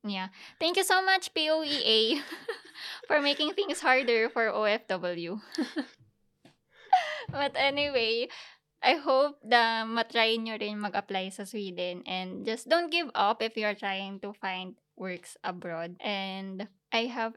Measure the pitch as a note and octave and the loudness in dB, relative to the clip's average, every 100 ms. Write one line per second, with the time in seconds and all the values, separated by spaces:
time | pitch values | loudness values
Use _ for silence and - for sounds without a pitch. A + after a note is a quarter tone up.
0 | G#3 G3 F#3 - - - E4 F4 F#4+ F#4 | -8 -6 -8 -10 -20 -2 0 2 4 4
1 | F#4+ F#4+ F#4 D#4+ D#4 D#4 D#4 D4 - A3 | 6 2 2 -2 2 2 2 0 4 4
2 | A3 C#4+ D4 E4+ - - - - - - | 4 2 -2 -10 -10 -10 -12 -14 -12 -12
3 | - D4+ C#4+ C#4+ D4+ D4+ G4+ - D#4+ B3+ | 2 4 4 2 0 0 -2 0 4 4
4 | B3 A#3 A3+ A#3 A3 - G#3+ G#3+ - F#3 | 6 4 2 2 0 2 2 0 0 -4
5 | F3 F3 E3+ G#3 - - C4+ - - - | -2 -4 -6 -8 -8 -6 -4 -6 -8 -14
6 | _ _ _ _ - _ _ _ - F#5 | _ _ _ _ -20 _ _ _ 2 2
7 | D#5 D5+ A#4 C#4 C#4+ C#4 C#4 C#4+ C#4+ C4+ | 2 -6 -6 -2 -2 2 0 2 0 0
8 | A3+ A3+ B3+ - - - _ _ - D#4+ | 2 0 -2 -8 -18 -20 _ _ 2 2
9 | C#4+ C4 C#4+ C#4+ G#3+ A#3+ A3+ A3+ A3+ A3+ | 4 4 4 0 2 4 4 2 0 -2
10 | A3+ A#3 A3+ A3+ A3+ A3 G#3 G#3 G#3 G3+ | 0 2 2 2 -2 -6 -6 -4 -4 -4
11 | G3+ F#3+ F#3+ F#3+ G3 A3 G3 F3+ F3+ F3+ | -2 -4 -4 -8 -10 -8 -6 -4 -6 -6
12 | - F#3 F#3 F#3 G#3 A3+ B3+ E4 E4+ E4+ | -6 -6 -6 -6 -6 -6 0 0 2 -2
13 | D4+ - G3+ A3 A3 A3 G#3+ G3 G3+ F#3+ | -2 2 2 2 -2 -2 -2 -2 -4 -4
14 | G3 G3 G3+ G#3 G3 F#3 F#3 - _ - | -6 -10 -10 -8 -6 -6 -8 -14 _ -12
15 | F#3+ F3 - - - F3+ F3 E3 E3+ F3 | -8 -8 -12 -10 -8 -8 -8 -6 -8 -8
16 | G#3+ G3+ F#3+ F#3+ F#3+ F#3+ G#3+ _ _ A3+ | -6 -4 -4 -6 -8 -10 -10 _ _ -2
17 | A#3+ B3 A3+ | 0 -2 -4